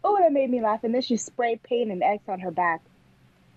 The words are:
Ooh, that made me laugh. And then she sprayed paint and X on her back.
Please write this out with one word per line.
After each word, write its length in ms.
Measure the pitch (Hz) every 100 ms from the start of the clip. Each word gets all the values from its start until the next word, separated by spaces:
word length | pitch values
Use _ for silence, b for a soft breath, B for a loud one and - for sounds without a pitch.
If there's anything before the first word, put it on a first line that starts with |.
| 381
Ooh, 100 | 415
that 120 | 339
made 180 | 285 269
me 120 | 247
laugh. 220 | 220 220
And 100 | 226 247
then 60 |
she 160 | 262 233
sprayed 440 | - - 240 233
paint 280 | - 240 226
and 100 | 180
X 220 | 180 208 -
on 120 | 185
her 120 | 185
back. 300 | 165 175 165 _ _ _ _ _ _ _